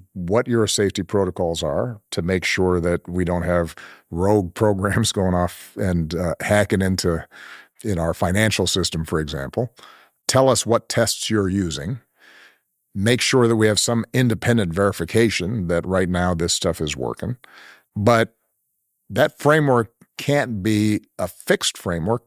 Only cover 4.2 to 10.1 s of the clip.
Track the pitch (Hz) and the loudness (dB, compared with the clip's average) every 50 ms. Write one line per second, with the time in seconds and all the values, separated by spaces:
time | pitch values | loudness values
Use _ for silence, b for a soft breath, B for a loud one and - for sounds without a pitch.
4.2 | 92 101 107 104 92 85 - - 110 107 104 95 95 101 98 113 110 - - 101 | 0 2 2 2 2 -2 -2 0 2 2 2 2 0 0 0 0 0 0 0 0
5.2 | 95 92 90 90 87 87 - - - - - 110 107 92 90 85 80 78 85 82 | 0 0 2 0 0 -2 -4 -8 -16 -16 -8 -4 -2 0 0 0 -2 -2 -2 -4
6.2 | 90 85 - - - - 104 104 101 - 110 95 95 92 92 - - 90 82 82 | -2 -4 -4 -6 -2 0 2 2 2 2 0 0 2 0 0 0 0 0 -2 -2
7.2 | - B B B B B B B B B B _ - 110 98 82 82 82 80 - | -4 B B B B B B B B B B _ -6 -4 -2 -2 -2 -2 -2 -2
8.2 | 101 87 90 104 110 110 - - 92 - - 95 85 - - 82 80 - 90 80 | -2 0 2 2 2 2 2 0 0 0 0 0 -2 -2 -4 -4 -4 -2 -2 -2
9.2 | 78 71 76 69 67 67 - 110 123 - - B B B B B B B | -2 -4 -6 -8 -8 -6 -4 -4 -4 -4 -6 B B B B B B B